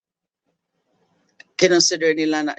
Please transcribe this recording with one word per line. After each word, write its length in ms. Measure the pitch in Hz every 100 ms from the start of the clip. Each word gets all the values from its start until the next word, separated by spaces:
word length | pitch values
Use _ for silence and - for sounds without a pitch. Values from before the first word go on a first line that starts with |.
| _ _ _ _ _ 170 _ _ _ _ _ _ _ _ - -
kinonsider 580 | 185 175 - 175 160 156
nila 280 | 156 156
na, 100 | 151